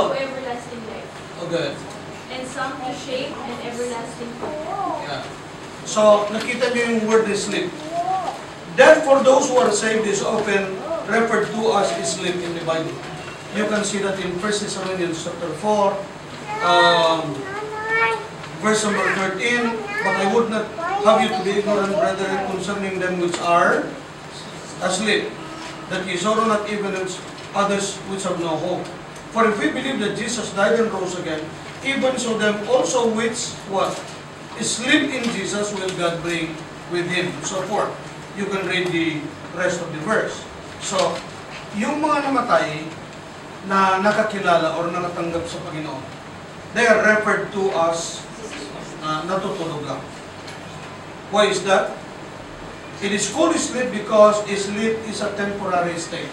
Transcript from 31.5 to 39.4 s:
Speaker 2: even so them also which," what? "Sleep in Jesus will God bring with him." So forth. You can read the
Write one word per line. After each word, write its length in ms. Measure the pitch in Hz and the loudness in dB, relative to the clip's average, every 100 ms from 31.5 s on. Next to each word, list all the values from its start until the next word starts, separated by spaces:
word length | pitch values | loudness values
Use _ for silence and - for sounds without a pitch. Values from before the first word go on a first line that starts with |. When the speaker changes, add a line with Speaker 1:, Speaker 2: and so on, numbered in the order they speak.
| - - - 262 | -10 -12 -8 -2
Speaker 2:
even 320 | 269 262 262 | 2 2 2
so 240 | 226 208 | 0 2
them 160 | 208 208 - | 2 2 4
also 400 | 262 - 247 226 | 4 4 2 2
which," 400 | 214 233 - - - 196 | 2 0 -2 -6 -8 -4
what? 240 | 190 185 - - - - - - - | 0 0 -2 -8 -12 -14 -14 -12 -6
"Sleep 560 | 220 - 262 302 269 | -4 -2 4 4 4
in 160 | 262 233 | 0 -2
Jesus 480 | 185 180 202 208 196 | -2 -2 -2 -2 -2
will 160 | 185 | -4
God 320 | 180 170 160 165 | 0 0 0 -2
bring 320 | 165 160 156 - - - | -2 -4 -6 -10 -12 -6
with 160 | 175 170 | -2 0
him." 240 | 180 180 - - | 0 -2 -4 -4
So 160 | 190 180 | -4 -2
forth. 240 | 208 - - - - - | 0 -2 -4 -12 -14 -12
You 160 | 196 196 | -6 -2
can 160 | 196 175 | -2 0
read 240 | 175 180 | 0 0
the 320 | 170 160 147 - - | 2 0 -2 -6 -10